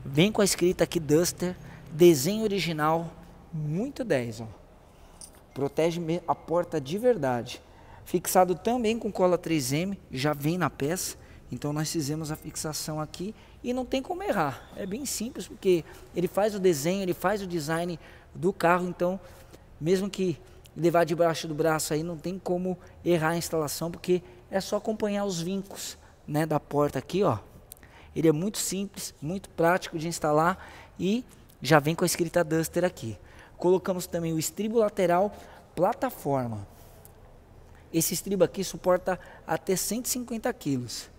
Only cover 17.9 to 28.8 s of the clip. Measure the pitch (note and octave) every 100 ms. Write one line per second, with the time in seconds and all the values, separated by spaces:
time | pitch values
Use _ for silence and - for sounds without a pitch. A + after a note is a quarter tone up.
17.9 | E3 - - - - D#3+ G3 E3 F3 F3+
18.9 | F3 F3 F#3+ - - - - - - D3+
19.9 | F#3 G3 F#3+ F#3 D3 - - - - E3
20.9 | E3 E3+ D#3+ E3+ D#3+ E3 D3 D#3+ D#3 -
21.9 | D#3 E3 E3 D#3 F#3+ - F3+ F#3 F3+ -
22.9 | - E3 E3+ D#3 E3+ D#3+ E3 D3 - D#3+
23.9 | F3 - F3+ F3 - - G3 - G#3 G#3+
24.9 | G#3+ G#3+ G3+ G3+ F3 E3 G3 F#3 - -
25.9 | - - - - D3 D#3+ D3+ - C#3+ D3
26.9 | C#3 - F3 G3 A2 - - - - -
27.9 | - - - D#3 D3+ F#3+ G#3 - F#3